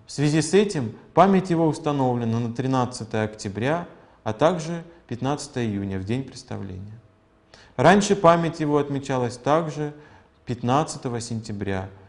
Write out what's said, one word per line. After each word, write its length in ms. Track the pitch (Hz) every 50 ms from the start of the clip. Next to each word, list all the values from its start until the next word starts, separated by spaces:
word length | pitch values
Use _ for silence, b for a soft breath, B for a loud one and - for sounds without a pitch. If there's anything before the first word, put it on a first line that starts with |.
| -
В 40 | -
связи 300 | - - 143 151 147 160
с 140 | 151 156 -
этим 420 | 196 214 208 - 156 123 107 - B B B B
память 380 | 156 180 196 196 185 180 190
его 160 | 170 165 165
установлена 720 | 156 143 - - 151 143 139 135 127 123 120 120 113 113 113
на 140 | 120 113 117
тринадцатое 720 | - 127 131 131 131 123 117 127 - 113 107 - 110 107
октября, 600 | 107 107 - - 107 95 107 113 135 156 170 175 - B B B B B B B
а 80 | - 104
также 520 | - 151 160 185 170 151 160 170 170 165 B B B B
пятнадцатое 600 | B 123 113 123 131 147 143 - - - 127 120
июня, 320 | 113 101 101 98 98 95 95
в 60 | 92
день 200 | 98 120 131 135
представления. 720 | - - 117 - - 107 104 101 98 95 95 98 104 110 117 - _ _ _ _ _ _ _ _ b b b b b b
Раньше 400 | b 127 156 190 208 202 - 202
память 420 | - - 165 170 170 170 160 151 -
его 200 | 156 147 147 147
отмечалась 580 | 143 147 139 139 139 - 135 127 123 117 113
также 560 | - - 135 147 165 170 156 143 151 151 147 147 B B B B B B B B _ _
пятнадцатого 720 | - 120 110 - 123 131 143 160 156 - 147 - 135 120 117
сентября 720 | 113 - 120 113 107 - 107 101 101 101 98 95 95 98 b b b